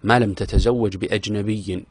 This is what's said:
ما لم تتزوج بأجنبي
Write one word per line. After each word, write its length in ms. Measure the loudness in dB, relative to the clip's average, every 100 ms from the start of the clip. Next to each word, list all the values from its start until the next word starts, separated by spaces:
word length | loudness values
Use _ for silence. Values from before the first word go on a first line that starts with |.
ما 160 | 4 2
لم 140 | 2
تتزوج 640 | -2 0 2 4 2 0 -2
بأجنبي 880 | -4 -2 -2 -4 -2 -4 -4 -8 -8